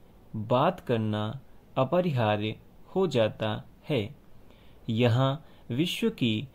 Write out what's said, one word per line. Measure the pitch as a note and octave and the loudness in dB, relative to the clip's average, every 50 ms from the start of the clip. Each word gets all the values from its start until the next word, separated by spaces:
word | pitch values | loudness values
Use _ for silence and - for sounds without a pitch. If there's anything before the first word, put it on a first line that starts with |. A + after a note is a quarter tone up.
| - - - - - - - | -16 -20 -20 -20 -18 -12 -10
बात | A2 G#2 A2 B2 B2 C#3+ F3+ F3+ - | -8 -2 0 2 2 2 2 0 -2
करना | - - B2 A2+ A2 G#2+ G#2 G#2+ G#2+ G#2+ B2+ C3+ - - - - - - - | -2 -2 -2 0 0 0 -2 -2 -4 -4 -6 -10 -14 -20 -20 -20 -20 -6 -2
अपरिहार्य | C3 C3 C3 E3+ F3+ F3+ F#3 C#3 B2 A2+ G#2+ G#2+ G#2 G#2 G#2+ A2 - - - - - - - - | -2 0 2 2 2 2 2 0 2 2 2 2 2 0 -4 -6 -8 -12 -20 -20 -20 -16 -6 -2
हो | F#3 F#3+ | -2 0
जाता | F3 C3 A#2+ A2 G#2+ A2 - A2+ G#2+ G#2+ A#2+ - - - - - - | 2 2 2 2 2 0 -2 -4 -4 -4 -4 -8 -12 -20 -14 -8 -4
है। | D#3 A#2+ G2+ A2+ - - - - - - - - - - - - - - - - | -2 -2 -2 -4 -8 -14 -20 -20 -20 -20 -20 -20 -20 -20 -20 -20 -20 -12 -6 -4
यहाँ | A2+ A2 B2 A#2+ A2+ B2 C3+ C3+ C#3 D3+ - - - - - - | 0 2 4 4 4 4 2 2 0 -4 -8 -14 -20 -16 -10 -6
विश्व | A#2+ B2+ E3+ F3 - - A3+ A3+ | -2 -2 -2 -2 -2 -2 -2 -2
की | A3 - C#3 A#2 G#2+ G#2+ C#3 - - | 0 0 0 0 0 0 -4 -8 -12